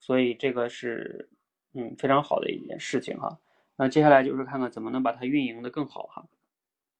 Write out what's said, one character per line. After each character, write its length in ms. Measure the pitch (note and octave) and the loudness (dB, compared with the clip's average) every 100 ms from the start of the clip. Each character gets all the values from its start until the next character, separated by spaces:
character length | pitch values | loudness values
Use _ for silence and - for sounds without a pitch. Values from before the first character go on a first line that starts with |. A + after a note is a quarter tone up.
所 180 | - C3 | 0 2
以 160 | B2 | 2
这 160 | A#2 C#3 | 0 -2
个 200 | B2 A#2+ | -2 -4
是， 580 | - A#2+ A#2 - - - _ _ _ _ | -4 -8 -6 -8 -12 -16 _ _ _ _
嗯， 200 | C3 A2+ - | -10 -10 -2
非 100 | C3+ | 2
常 140 | C#3 | 2
好 180 | C#3+ - | 2 -2
的 100 | - | -2
一 160 | - - | -6 -8
件 140 | - | -12
事 200 | - C3+ | -4 -4
情 180 | - - | -4 -6
哈。 200 | - - _ _ _ - | -8 -10 _ _ _ -2
那 100 | C3 | 2
接 140 | D#3 | 6
下 80 | D3+ | 8
来 140 | C3+ | 8
就 120 | C3+ | 6
是 100 | C3+ | -2
看 140 | B2+ C3+ | -4 -4
看 120 | B2 | -6
怎 120 | A2+ | -6
么 80 | A2 | -6
能 120 | C3 | -2
把 100 | B2 | -2
它 140 | A#2 B2 | -2 -2
运 180 | D3 | 0
营 180 | B2+ A2+ | -2 -6
得 60 | B2 | -8
更 180 | D#3 C3+ | -8 -8
好 180 | - | -10
哈。 220 | - - E3 _ _ _ _ _ _ | -14 -16 -20 _ _ _ _ _ _